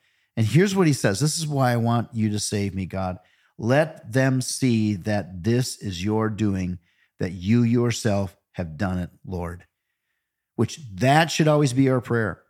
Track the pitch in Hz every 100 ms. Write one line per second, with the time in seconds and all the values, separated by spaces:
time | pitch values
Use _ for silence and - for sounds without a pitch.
0 | _ _ _ - 107 131 202 190 165 131
1 | 113 95 151 165 151 139 127 120 117 117
2 | 107 117 107 104 - 104 98 95 92 95
3 | 92 92 _ _ _ - 110 135 160 -
4 | - 123 135 131 123 - 131 113 107 101
5 | 82 104 82 92 95 120 127 - 104 87
6 | 101 107 110 101 104 98 90 90 _ _
7 | _ _ 95 90 92 120 117 123 120 110
8 | 113 101 95 - _ - 85 76 95 92
9 | 85 - - 90 85 87 - _ _ _
10 | _ _ _ _ _ - 113 - 123 92
11 | 127 151 165 - 151 151 147 123 135 131
12 | - 120 107 82